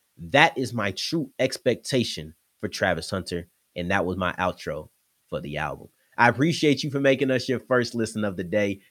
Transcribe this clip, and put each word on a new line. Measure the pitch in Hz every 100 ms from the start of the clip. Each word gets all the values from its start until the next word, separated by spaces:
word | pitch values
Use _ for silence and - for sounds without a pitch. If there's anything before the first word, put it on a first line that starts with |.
| _ -
That | 85 135 160 -
is | 123
my | 117 101
true | 95 - 165 135 -
expectation | 131 - 127 113 - 131 113 - 78 80 _ _
for | 104
Travis | - 98 80 -
Hunter, | 98 90 87 85 _ _ -
and | 87
that | 98 87
was | 92
my | 90
outro | - 92 - - 76 80 _ _ _ _
for | 76
the | 71 73
album. | 76 64 - _ _ -
I | 120
appreciate | 113 156 147 151 139
you | 156
for | 135
making | 139 131 135
us | 131 127
your | 120
first | - 127 117
listen | 120 110 110
of | 104 90
the |
day. | 87 104 101 95 -